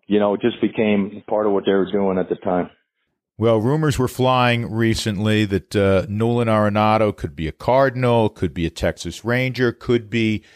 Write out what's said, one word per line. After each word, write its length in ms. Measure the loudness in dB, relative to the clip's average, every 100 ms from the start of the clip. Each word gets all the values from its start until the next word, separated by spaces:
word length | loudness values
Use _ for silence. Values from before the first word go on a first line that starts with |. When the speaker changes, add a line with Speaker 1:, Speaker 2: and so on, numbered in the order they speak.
| -2
Speaker 1:
you 140 | 0
know, 160 | 2 0
it 60 |
just 200 | -2 -2
became 640 | -2 0 0 0 -2 -8 -6
part 200 | -2 0
of 40 |
what 140 | 0 2
they 80 |
were 180 | 0 0
doing 280 | 0 0 -2
at 100 | -4
the 60 | -4
time. 340 | -2 -2 -4 -10 _ _ _ _ _ -2
Speaker 2:
Well, 200 | 0 2
rumors 400 | 2 0 0 0
were 80 | -2
flying 640 | 0 0 2 2 0 -4
recently 760 | 0 0 0 -2 -2 0 0 0
that, 300 | -2 -2 0
uh, 320 | 2 2 0
Nolan 380 | -2 0 0 0
Arenado 680 | 2 2 2 2 4 2 -2
could 200 | -8 -6
be 120 | -8
a 40 |
Cardinal, 760 | -4 0 2 2 0 2 2 2
could 220 | 0 -4
be 140 | -2 -4
a 60 |
Texas 520 | -2 -4 -4 -10 -8
Ranger, 480 | -4 -2 -2 0 -2
could 380 | -2 0 -2 0
be 340 | 0 0 -2 -8